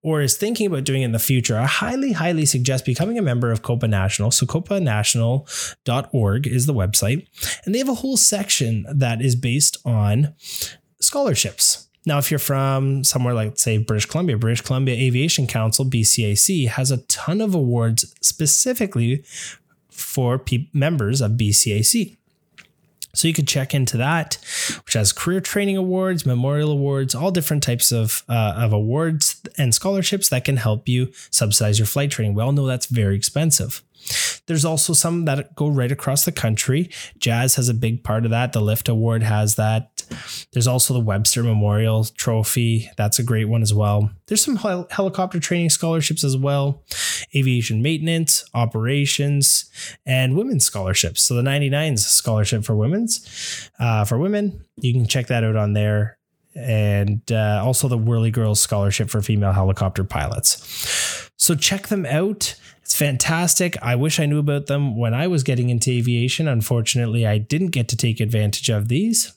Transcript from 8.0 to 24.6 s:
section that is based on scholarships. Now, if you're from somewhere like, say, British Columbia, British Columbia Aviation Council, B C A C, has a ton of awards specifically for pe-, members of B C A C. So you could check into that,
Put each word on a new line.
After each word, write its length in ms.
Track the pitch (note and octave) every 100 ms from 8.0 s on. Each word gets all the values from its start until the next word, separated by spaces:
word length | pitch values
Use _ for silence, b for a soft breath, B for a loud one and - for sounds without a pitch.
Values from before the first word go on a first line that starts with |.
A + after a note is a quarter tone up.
| C4+ C4
section 680 | - G3+ G3 - A#2 A2+ -
that 280 | C#3+ B2+ A2+
is 140 | C3 A#2+
based 420 | C3 C3 D3 -
on 520 | - A2+ G#2 G#2+ D3 - B B B B _ _
scholarships. 840 | - C#4+ C4+ C3 G2 - - - - _ -
Now, 120 | C#3+
if 120 | C#3
you're 80 | D3
from 680 | - C3+ C3+ C3+ C3+ C3+ C3+
somewhere 280 | C3+ B2
like, 240 | A#2+ G#2+ -
say, 200 | - A2
British 280 | A2 G#2+ -
Columbia, 320 | D#3 F3+ A2+
British 220 | A2+ A#2
Columbia 360 | - C3 C3 A#2+
Aviation 520 | C3 B2 D#3 - B2
Council, 380 | A#2 A2 - C3+
B 180 | B2
C 220 | G#2+ - G#2+
A 100 | G2+
C, 300 | - F#3 B2
has 260 | - C3
a 60 | B2+
ton 420 | - - - G3
of 160 | A3 F#3
awards 580 | B2+ A#2+ A2+ A2+ - -
specifically 1000 | - - D3+ - C4 B3 G3+ A#2+ A#2 C3+ B B B B _ _ _
for 480 | - - - B2 C3
pe-, 300 | - B2 D3
members 480 | D3 C#3+ E3 G#2 C3
of 160 | A2 A#2
B 160 | G#2+
C 180 | G2+ -
A 100 | G#2
C. 360 | A2 A#2 G2+ - _ _ _ - - _ _ _ - -
So 120 | E3
you 60 |
could 140 | D#3+ C#3
check 280 | C#3+ C3 C#3+
into 220 | B2+ A#2+
that, 400 | C3 E3 D3+ - B B